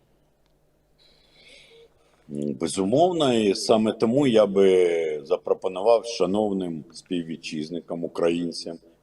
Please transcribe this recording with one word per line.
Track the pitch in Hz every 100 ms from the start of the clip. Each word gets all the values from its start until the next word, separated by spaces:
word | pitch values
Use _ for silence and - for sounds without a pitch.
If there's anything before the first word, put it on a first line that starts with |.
| _ _ _ _ _ _ _ _ _ _ _ _ _ _ - - - 466 - _ _ _ _
Безумовно, | 73 73 65 82 95 95 127 180 170 143
і | 117 107 -
саме | - 113 110
тому | 101 113 123 143
я | 110 104
би | 98 98 92 90 82 80 76 73
запропонував | 87 - 95 95 92 101 117 98
шановним | - 90 101 107 98 90 80 71
співвітчизникам, | - - 90 82 80 - 80 78 85 - 85
українцям, | 80 - 85 87 85 82 85 82 _ _